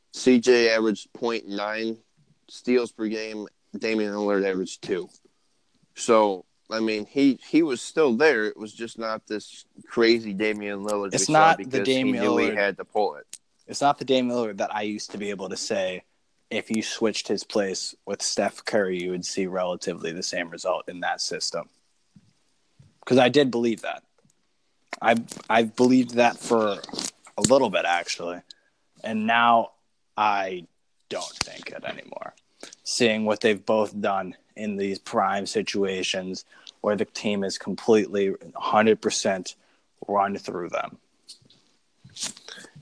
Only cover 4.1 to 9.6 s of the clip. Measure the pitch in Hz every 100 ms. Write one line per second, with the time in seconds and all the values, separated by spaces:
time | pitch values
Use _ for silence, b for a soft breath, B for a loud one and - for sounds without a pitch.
4.1 | 101 104 101 98 92 87 - - 92 90
5.1 | _ _ _ _ _ _ _ _ - -
6.1 | 113 107 92 - _ - 110 110 107 104
7.1 | 143 139 120 - 151 165 120 - - 151
8.1 | 113 156 120 107 - 107 - 113 - 113
9.1 | 110 - 107 - -